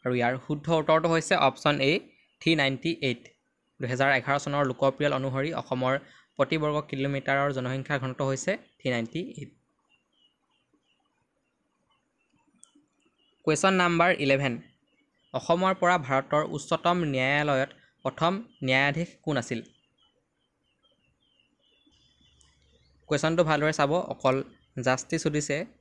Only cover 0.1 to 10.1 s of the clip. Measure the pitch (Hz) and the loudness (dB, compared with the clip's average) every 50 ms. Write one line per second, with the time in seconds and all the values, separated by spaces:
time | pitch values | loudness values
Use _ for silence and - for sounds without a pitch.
0.1 | 123 123 120 120 127 131 - - 151 147 147 165 170 160 151 - 160 160 160 170 | 0 2 0 0 0 -2 -4 -6 -6 -6 -2 0 0 0 4 4 2 4 4 2
1.1 | 165 165 156 - 196 175 139 135 131 - - 151 147 143 135 139 160 - - - | 2 2 2 2 2 4 4 2 2 2 0 0 0 2 2 2 2 0 -2 -8
2.1 | _ _ _ _ _ _ - 160 165 156 139 135 135 123 - 160 170 - 151 131 | _ _ _ _ _ _ 0 0 2 2 2 0 -2 -2 -4 -4 -4 -2 -2 -4
3.1 | 120 120 - - _ _ _ _ _ _ _ _ _ _ 131 120 127 123 135 139 | -4 -4 -10 -20 _ _ _ _ _ _ _ _ _ _ -6 -6 -2 0 2 2
4.1 | 139 127 117 139 139 143 - 147 143 143 143 131 127 - 143 135 135 - 147 147 | 2 0 0 0 -2 -2 -2 -2 -2 0 0 0 0 0 0 0 0 2 -2 0
5.1 | 143 131 131 135 127 135 139 156 160 - 123 - - 127 127 127 135 139 - - | 0 0 -4 -4 -4 -4 -4 -4 -4 -6 -6 -4 -4 -2 0 0 -2 -2 -4 -10
6.1 | - - _ _ _ - 143 - - 160 151 151 147 151 151 - - 135 135 139 | -20 -20 _ _ _ -2 0 0 0 -2 0 0 -2 -2 -4 -4 -6 -4 -2 -2
7.1 | 139 139 135 - 139 139 139 143 135 131 123 123 131 135 131 - 147 135 123 131 | -2 -4 -2 0 0 0 0 0 -2 -2 -4 -4 -4 -6 -4 -4 -4 -4 -4 -6
8.1 | 127 - 143 135 135 131 - - 202 220 - _ _ _ _ 135 123 117 113 113 | -4 -4 -2 -2 -2 -2 -2 -4 -4 -6 -8 _ _ _ _ -2 -2 -2 -4 -4
9.1 | - 156 180 269 - - 139 - _ _ _ _ _ _ _ _ _ _ _ _ | -6 -10 -10 -10 -12 -16 -16 -18 _ _ _ _ _ _ _ _ _ _ _ _